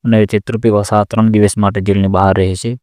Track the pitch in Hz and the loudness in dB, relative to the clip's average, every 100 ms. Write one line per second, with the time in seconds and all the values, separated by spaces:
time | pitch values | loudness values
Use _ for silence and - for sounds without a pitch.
0 | 123 110 104 107 - 110 113 104 101 107 | 2 0 2 -2 -4 -2 0 0 0 -2
1 | 104 - 110 107 104 - 101 98 95 98 | 0 0 2 4 2 2 -2 -2 -2 0
2 | 98 95 95 95 95 92 117 123 | 0 2 2 2 -2 -4 -8 -10